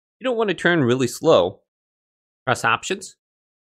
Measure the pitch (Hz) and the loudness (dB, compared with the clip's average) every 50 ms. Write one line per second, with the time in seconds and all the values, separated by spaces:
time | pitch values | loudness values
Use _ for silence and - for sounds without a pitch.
0 | _ _ _ _ 208 262 247 220 226 202 175 - - 170 175 170 135 117 123 131 | _ _ _ _ -6 -4 -4 -2 -2 -2 -2 -2 0 0 2 2 2 2 2 0
1 | 135 117 - - - 156 156 107 87 92 101 - _ _ _ _ _ _ _ _ | 0 -2 -4 -2 2 4 4 4 4 0 -4 -10 _ _ _ _ _ _ _ _
2 | _ _ _ _ _ _ _ _ _ - 120 - - 117 113 120 - - 190 202 | _ _ _ _ _ _ _ _ _ -4 -4 -2 0 -2 -2 -2 -4 -6 -10 -10
3 | - - - _ _ _ _ _ _ _ _ _ | -10 -14 -20 _ _ _ _ _ _ _ _ _